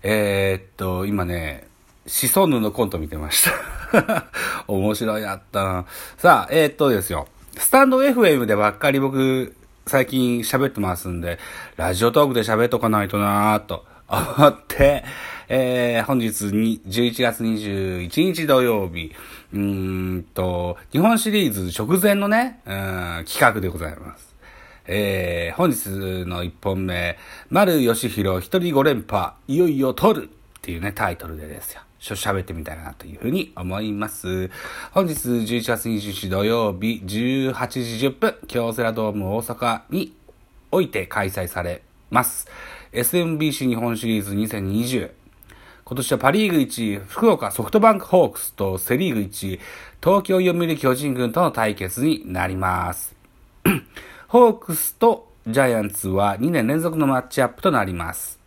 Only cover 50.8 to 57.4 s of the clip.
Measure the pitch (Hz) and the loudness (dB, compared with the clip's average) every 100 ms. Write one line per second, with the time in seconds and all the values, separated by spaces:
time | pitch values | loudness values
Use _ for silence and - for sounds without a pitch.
50.8 | 131 127 147 123 120 139 170 - 110 101 | 0 0 -2 -2 -2 2 0 2 -2 -2
51.8 | 92 117 147 156 90 90 92 95 92 90 | -6 -2 0 0 -4 -4 -2 -2 -2 -2
52.8 | 90 87 - - _ _ - _ - 175 | -4 -6 -12 -16 _ _ -20 _ 0 0
53.8 | - - - - - 240 240 220 - 160 | -4 -20 -20 -20 4 6 6 4 -6 -4
54.8 | - - 233 - - _ 113 120 131 113 | -6 2 2 2 -6 _ -2 2 4 2
55.8 | 101 101 95 95 101 101 139 165 113 151 | -2 -4 -2 2 2 2 0 0 0 0
56.8 | 165 160 139 131 - - | -2 0 0 0 -2 -2